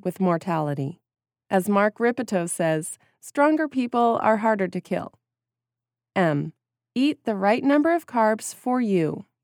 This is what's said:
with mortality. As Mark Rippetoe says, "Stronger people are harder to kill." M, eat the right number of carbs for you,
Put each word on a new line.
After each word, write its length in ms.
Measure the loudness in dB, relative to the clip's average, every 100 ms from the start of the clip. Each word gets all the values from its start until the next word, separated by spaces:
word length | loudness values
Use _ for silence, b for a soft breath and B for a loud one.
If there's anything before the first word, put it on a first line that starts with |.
with 180 | -6 0
mortality. 800 | 0 0 -2 -2 -2 -4 -6 -8 _ _ _ _ -2
As 180 | 0 2
Mark 320 | 2 2 2
Rippetoe 460 | -2 -2 -2 -2 -2
says, 520 | -2 0 0 -4 -12 _ _
"Stronger 480 | -6 2 2 2 -2
people 500 | -4 -2 0 2 2
are 160 | 2 2
harder 280 | 2 0 -2
to 140 | -6
kill." 320 | -6 -8 -8 _ _ _ _ _ _ _ _ _ _ 0
M, 360 | 0 0 -4 -10 _ _ _ -2
eat 260 | -2 -2
the 140 | -4 0
right 260 | 2 2
number 320 | 2 2 2
of 120 | 0 -2
carbs 460 | 0 2 0 -6
for 280 | -8 -4 -2
you, 440 | 0 0 0 -4 -12 _